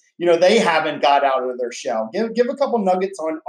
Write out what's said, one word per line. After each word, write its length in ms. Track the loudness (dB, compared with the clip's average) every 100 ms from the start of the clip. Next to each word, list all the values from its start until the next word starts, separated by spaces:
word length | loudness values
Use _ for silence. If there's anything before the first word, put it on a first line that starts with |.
| _ -4
you 80 | 0
know, 120 | 4
they 220 | 6 4
haven't 420 | 2 0 -2 0
got 220 | 2 4
out 260 | 2 0 -2
of 80 | -6
their 140 | -8
shell. 380 | -6 -6 -4 -4
Give, 200 | -4 -2 0
give 120 | -2
a 80 | -2
couple 240 | -2 0
nuggets 380 | 0 0 -2 -6
on, 200 | -8 -6